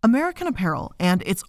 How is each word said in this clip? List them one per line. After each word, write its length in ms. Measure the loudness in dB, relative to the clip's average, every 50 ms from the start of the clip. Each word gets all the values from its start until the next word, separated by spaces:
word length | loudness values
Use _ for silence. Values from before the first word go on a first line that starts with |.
American 460 | 4 4 4 4 0 -2 -4 -4 -6
Apparel 460 | -4 -2 -2 -2 -2 -2 -4 -6 -10 -6 0
and 220 | 2 2 2 2 0
its 200 | -2 -4 -4 -4